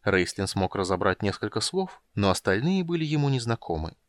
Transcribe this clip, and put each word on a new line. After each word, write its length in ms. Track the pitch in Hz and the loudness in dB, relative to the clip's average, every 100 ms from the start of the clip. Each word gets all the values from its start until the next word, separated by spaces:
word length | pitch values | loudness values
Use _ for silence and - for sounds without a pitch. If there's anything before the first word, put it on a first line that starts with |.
Рейслин 440 | - 95 90 - 98 | 4 2 2 -2 -2
смог 280 | - 92 101 | 0 -2 0
разобрать 460 | 92 92 101 92 | 0 2 2 2
несколько 400 | 101 - 107 110 | -2 -2 -4 -4
слов, 400 | - 185 185 - _ - | -4 -4 -4 -8 _ 0
но 140 | 101 | 2
остальные 540 | 90 - 98 151 190 | 2 2 2 2 0
были 220 | 170 170 156 | 0 -2 0
ему 240 | 151 143 | 0 2
незнакомы. 680 | 135 117 117 - 82 80 - | 0 0 -4 -4 -6 -6 -10